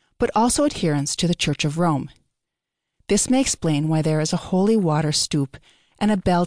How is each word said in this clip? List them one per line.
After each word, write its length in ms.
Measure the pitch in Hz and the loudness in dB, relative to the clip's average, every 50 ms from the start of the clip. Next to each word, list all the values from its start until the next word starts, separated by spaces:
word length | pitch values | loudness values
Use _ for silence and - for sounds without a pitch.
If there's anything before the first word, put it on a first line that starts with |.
| _ _ _ | _ _ _
but 120 | - 240 - - | -4 -2 0 2
also 300 | 214 233 247 - - 294 | 2 2 2 2 2 0
adherents 500 | 294 - - 185 160 147 143 143 - - | 0 0 -2 -2 0 0 0 -2 -4 -4
to 120 | - 180 | -2 0
the 60 | 170 175 | 0 0
Church 300 | - - 156 143 - - | -2 -2 -4 -2 -2 -2
of 140 | 147 151 | -4 -2
Rome. 320 | 170 175 165 147 131 135 - - _ _ _ _ _ _ _ _ _ _ _ _ _ _ _ _ _ _ | 0 0 0 0 -2 -4 -8 -14 _ _ _ _ _ _ _ _ _ _ _ _ _ _ _ _ _ _
This 220 | - 196 202 - - | -2 0 0 2 2
may 120 | 254 269 | 2 2
explain 460 | 262 - - - - 160 151 143 156 | 2 0 -2 -2 -2 0 0 0 0
why 140 | 156 160 156 | 0 0 0
there 180 | 156 160 156 156 | 0 0 0 0
is 140 | 156 - 180 | 0 -2 -4
a 160 | - - - | -4 -2 -2
holy 240 | 190 185 196 214 226 | 0 2 2 2 2
water 360 | 220 180 160 151 151 151 147 | 2 2 2 0 0 0 0
stoop 460 | 139 - - - - 147 139 - - - - _ _ _ _ _ _ - | -2 -2 -2 -2 -2 -2 -2 -4 -8 -14 -20 _ _ _ _ _ _ -2
and 120 | 208 208 | 0 0
a 60 | 214 | 0
bell 280 | 185 - 185 175 175 175 | 0 2 2 2 2 2